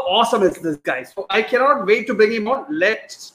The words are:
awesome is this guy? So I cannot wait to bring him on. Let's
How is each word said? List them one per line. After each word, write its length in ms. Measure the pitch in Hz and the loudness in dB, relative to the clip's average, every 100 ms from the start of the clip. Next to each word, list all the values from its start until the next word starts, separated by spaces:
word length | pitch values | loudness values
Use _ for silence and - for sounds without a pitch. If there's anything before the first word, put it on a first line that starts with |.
| 262 | 4
awesome 340 | 196 233 226 | 0 2 2
is 140 | 185 - | 2 0
this 220 | 165 147 | -8 -8
guy? 260 | - 131 | -6 -6
So 200 | 127 - - | -8 -12 -4
I 100 | 202 | -2
cannot 460 | 220 247 269 269 190 | 0 2 2 2 2
wait 220 | 233 - | 0 2
to 60 | |
bring 180 | 208 214 | 2 2
him 160 | 226 214 | 2 -2
on. 180 | 262 - | -4 -4
Let's 640 | 302 190 220 - - - | -2 0 -2 -8 -20 -20